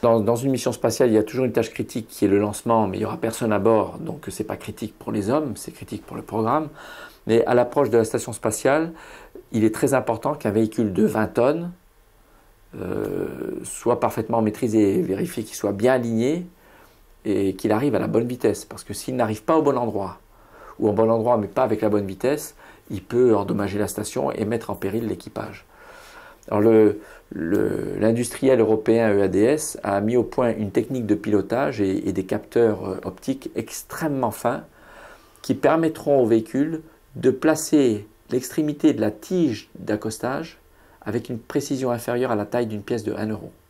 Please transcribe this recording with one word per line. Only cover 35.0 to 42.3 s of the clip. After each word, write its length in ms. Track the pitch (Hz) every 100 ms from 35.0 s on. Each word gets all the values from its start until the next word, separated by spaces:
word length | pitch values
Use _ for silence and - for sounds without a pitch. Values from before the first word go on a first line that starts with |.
| - - - _
qui 120 | -
permettront 680 | 139 143 160 160 156 - 143
au 60 | 117
véhicule 560 | 113 110 131 151 160 - _ _
de 160 | - -
placer 800 | - 156 156 - 156 131 104 107 _ _
l'extrémité 640 | 123 - - 151 147 160
de 60 | 117
la 80 | 107
tige 580 | - - 185 160 107 - -
d'accostage 800 | 90 107 113 107 120 139 165 - _ _ _ _
avec 260 | - 110 117
une 100 | 117
précision 520 | - 147 139 135 131
inférieure 420 | 120 113 120 127